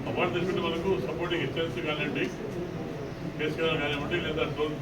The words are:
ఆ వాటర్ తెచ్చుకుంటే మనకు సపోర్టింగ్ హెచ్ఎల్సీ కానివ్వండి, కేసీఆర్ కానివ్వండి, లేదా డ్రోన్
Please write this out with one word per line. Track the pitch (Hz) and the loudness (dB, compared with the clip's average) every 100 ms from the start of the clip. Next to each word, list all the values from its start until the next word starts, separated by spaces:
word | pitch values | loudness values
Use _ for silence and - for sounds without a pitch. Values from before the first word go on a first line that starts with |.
ఆ | - - | -2 2
వాటర్ | 175 175 | 2 2
తెచ్చుకుంటే | 185 - - | 2 2 2
మనకు | 170 185 175 156 | 2 2 2 2
సపోర్టింగ్ | 160 170 170 | 0 0 2
హెచ్ఎల్సీ | 135 160 165 175 156 | 0 0 0 0 -2
కానివ్వండి, | 147 147 143 - - - 175 175 165 - - - - - 147 | 0 0 0 0 -2 -6 -4 -4 -4 -6 -4 -6 -6 -6 -2
కేసీఆర్ | 151 151 160 151 | -2 2 2 2
కానివ్వండి, | 147 143 147 175 170 | 0 0 0 0 0
లేదా | 156 151 143 | 0 0 2
డ్రోన్ | 151 147 | 0 0